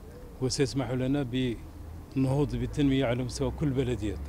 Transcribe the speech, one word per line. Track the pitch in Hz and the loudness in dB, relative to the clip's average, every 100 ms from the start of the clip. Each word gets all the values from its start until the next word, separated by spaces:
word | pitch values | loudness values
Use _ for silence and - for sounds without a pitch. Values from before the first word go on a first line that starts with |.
| - - - - | -14 -14 -14 -4
وسيسمح | 131 - 135 135 117 | -2 2 2 2 0
لنا | 127 127 143 | 0 2 0
بالنهوض | 131 127 127 110 - - - - - 135 131 135 139 120 | 0 0 0 -2 -8 -14 -12 -12 -6 0 2 4 2 0
بالتنمية | 120 - 143 135 131 | -2 2 4 4 4
على | 127 | 2
مستوى | 123 - 131 | 0 -2 -2
كل | - 156 | 0 0
البلديات، | 127 127 117 104 92 | 2 0 0 -2 -4